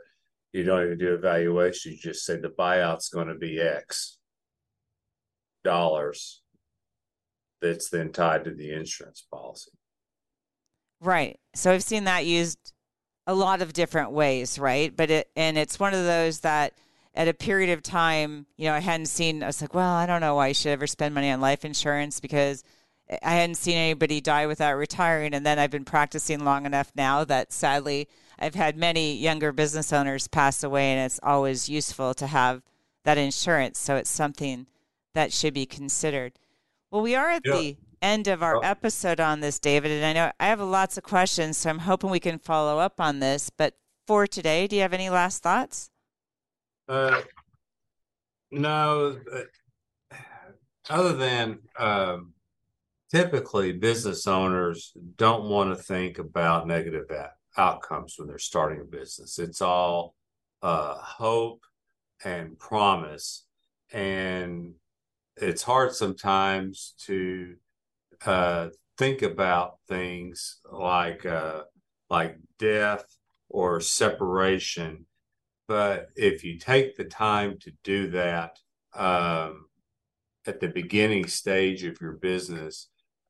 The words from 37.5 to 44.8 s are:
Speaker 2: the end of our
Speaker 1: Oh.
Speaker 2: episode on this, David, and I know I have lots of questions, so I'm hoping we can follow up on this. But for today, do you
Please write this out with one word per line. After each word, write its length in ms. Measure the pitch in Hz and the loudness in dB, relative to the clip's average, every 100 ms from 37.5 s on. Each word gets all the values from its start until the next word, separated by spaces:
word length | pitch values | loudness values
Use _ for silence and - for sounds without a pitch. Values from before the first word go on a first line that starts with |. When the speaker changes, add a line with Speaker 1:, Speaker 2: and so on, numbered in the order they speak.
| - | 0
Speaker 2:
the 200 | 151 143 - - | 0 -6 -16 -2
end 280 | 196 214 202 | 0 2 2
of 160 | 175 | 2
our 140 | 165 175 | 2 2
Speaker 1:
Oh. 20 | |
Speaker 2:
episode 600 | 180 208 226 - 185 165 | 2 0 -2 -2 0 2
on 200 | 156 151 | 2 2
this, 180 | 147 - | -2 0
David, 340 | 147 143 151 | 2 4 2
and 140 | 151 156 | 0 2
I 80 | |
know 180 | 160 170 - | 2 2 2
I 80 | 196 | 0
have 120 | 220 | 2
lots 360 | 190 190 190 - | 2 2 0 -2
of 60 | |
questions, 540 | - 190 185 - 156 156 | 0 2 2 2 -2 -2
so 140 | 165 | -2
I'm 80 | 160 | 0
hoping 320 | 170 190 190 | 0 0 2
we 80 | 180 | 0
can 180 | 175 160 | 0 -4
follow 400 | - 156 151 151 | 0 2 4 2
up 240 | 190 - | 2 2
on 180 | 156 139 | 0 2
this. 300 | 135 143 - | 2 0 -2
But 260 | - 151 - _ _ - | 0 -2 -2 _ _ 2
for 220 | 208 202 | 4 4
today, 400 | 196 160 156 196 | 2 0 2 2
do 80 | |
you 80 | 202 | 2